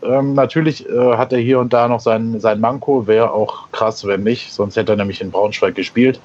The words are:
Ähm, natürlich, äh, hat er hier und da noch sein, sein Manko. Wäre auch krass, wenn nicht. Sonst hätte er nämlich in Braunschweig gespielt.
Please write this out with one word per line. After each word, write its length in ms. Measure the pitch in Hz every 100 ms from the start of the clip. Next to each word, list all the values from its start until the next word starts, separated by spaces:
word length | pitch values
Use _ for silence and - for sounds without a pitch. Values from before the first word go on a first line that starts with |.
Ähm, 320 | - 131 139
natürlich, 520 | 139 127 160 160 147 -
äh, 260 | 120 123 117
hat 160 | 123
er 60 | 127
hier 200 | 117 131
und 140 | 123
da 160 | 120 120
noch 120 | 117
sein, 380 | 117 110 113 113
sein 220 | 110 107
Manko. 460 | 117 135 139 135 104
Wäre 240 | 110 113
auch 380 | 73 - - -
krass, 340 | - 110 - 101
wenn 180 | 98
nicht. 280 | 104 120 -
Sonst 240 | - 101 113
hätte 160 | 104
er 40 | 104
nämlich 260 | 98 95
in 80 | 101
Braunschweig 440 | 92 104 104 98
gespielt. 460 | 90 90 - 127 131